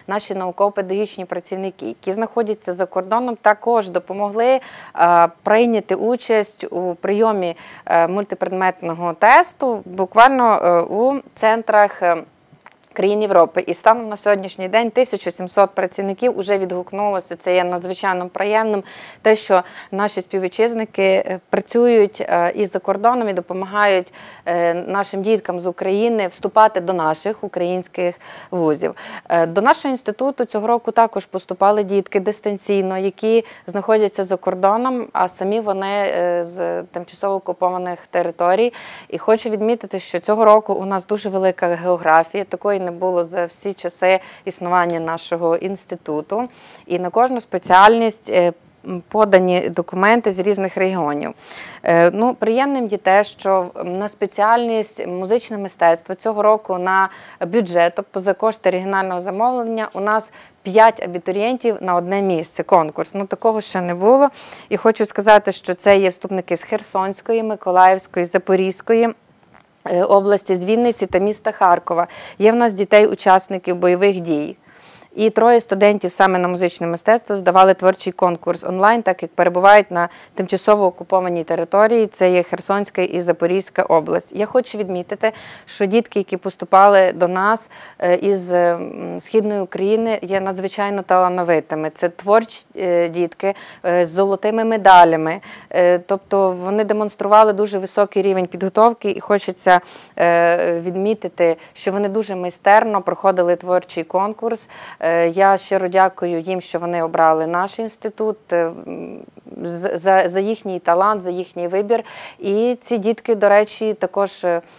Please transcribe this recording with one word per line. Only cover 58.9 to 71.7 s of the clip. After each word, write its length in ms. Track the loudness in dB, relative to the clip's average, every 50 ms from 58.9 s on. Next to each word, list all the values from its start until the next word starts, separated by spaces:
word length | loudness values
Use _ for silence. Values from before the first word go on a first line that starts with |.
| -2 -2 -2 -2 -6 -6
замовлення, 720 | -6 -6 -4 -2 -2 0 0 -2 -4 -4 -4 -6 -6 -6 -8
у 60 | -6
нас 320 | -2 0 0 -2 -2 -6 -12 -20 -20 -20 _ _ _
п'ять 400 | 0 4 6 6 6 4 0 -6
абітурієнтів 760 | -8 -8 -6 -6 -4 -4 -2 -2 -2 -2 -2 -2 -2 -2 -2
на 140 | -2 -2 -2
одне 260 | -2 -2 -2 -2 -2
місце, 420 | 0 0 0 -2 -4 -6 -8 -8 0
конкурс. 520 | 2 4 4 4 2 -4 -8 -8 -8 -8
Ну, 100 | -8 -8
такого 360 | -6 -6 -2 0 0 0 0
ще 200 | -4 -4 -4 -4
не 140 | -4 -4 -4
було. 340 | 0 4 4 6 6 4 2 0 -6 -18 -20 -20 -20 -8 -8
І 80 | -6 0
хочу 280 | 2 0 2 2 -2
сказати, 460 | -4 -4 0 4 6 6 6 6 2
що 220 | -4 -6 -6 -6 -6
це 240 | 0 2 4 4 4
є 120 | 4 2
вступники 480 | -2 -4 -6 -6 -6 -6 -4 -4 -6 -6
з 60 | -4
Херсонської, 800 | -6 -8 -8 -6 -6 -4 -4 -4 -4 -6 -8 -6 -4 -2 -2 -2
Миколаївської, 800 | -4 -6 -6 -4 0 4 6 6 6 6 4 0 -4 -4 -4 -2
Запорізької, 880 | 0 -2 -2 0 2 2 2 2 -2 -4 -6 -2 0 2 2 2 0 -2 -6 _ _ _ _ _ _ _ _ _ _ _ _ -8 -2
е, 160 | 0 0 4
області, 520 | 4 4 4 6 4 0 0 0 -2 -2
з 100 | -2 0
Вінниці 400 | 0 0 2 2 0 0 -2 -4
та 140 | -2 0 0
міста 320 | 0 0 -2 -4 -6 -6
Харкова. 560 | -2 2 4 4